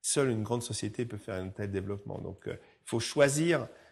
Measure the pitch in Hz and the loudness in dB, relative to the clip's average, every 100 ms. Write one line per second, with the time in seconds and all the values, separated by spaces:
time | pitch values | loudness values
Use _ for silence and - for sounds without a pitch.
0 | - - 135 113 104 120 120 117 110 - | 0 2 4 2 0 -2 -2 -4 -4 -4
1 | 120 104 - 95 95 95 104 98 98 101 | -4 -6 -6 -6 -6 -6 -4 -2 -4 -6
2 | 104 98 - 92 - - - _ - 113 | -6 -8 -8 -8 -8 -10 -12 _ -4 -2
3 | 113 - 143 143 165 160 117 - - | -2 6 6 6 2 2 0 -10 -20